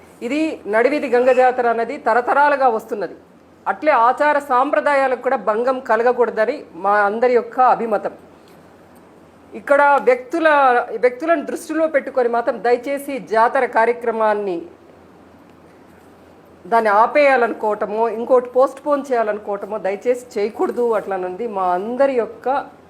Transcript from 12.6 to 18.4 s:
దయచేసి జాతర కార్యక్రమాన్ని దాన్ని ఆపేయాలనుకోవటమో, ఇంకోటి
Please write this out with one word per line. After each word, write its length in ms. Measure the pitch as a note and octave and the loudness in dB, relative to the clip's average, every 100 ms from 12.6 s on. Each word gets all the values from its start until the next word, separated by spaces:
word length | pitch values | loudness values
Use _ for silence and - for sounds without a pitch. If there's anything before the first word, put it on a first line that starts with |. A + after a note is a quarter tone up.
దయచేసి 540 | A#3 B3 C#4 C#4 C#4 C4 | -2 -2 -2 -8 -8 -10
జాతర 460 | E3+ A3 A#3 C4 | -4 0 2 2
కార్యక్రమాన్ని 960 | A#3 A3+ A3+ A#3 A#3 A3 G#3+ G#3 G3+ E3+ - - - - - - - - - - - - - - - - - - - - F3+ | 0 2 0 0 -4 -2 0 0 -4 -6 -10 -18 -20 -20 -20 -20 -20 -20 -20 -20 -20 -20 -20 -20 -20 -20 -20 -20 -20 -20 -2
దాన్ని 240 | A3+ A3 | 0 4
ఆపేయాలనుకోవటమో, 1200 | G3+ A#3+ D4+ C#4+ B3+ A#3 G#3 G#3+ G#3 G#3 G#3+ A#3 | 4 4 4 4 4 2 -2 -4 -4 -4 -2 -2
ఇంకోటి 400 | G#3+ A#3 B3+ | -4 2 2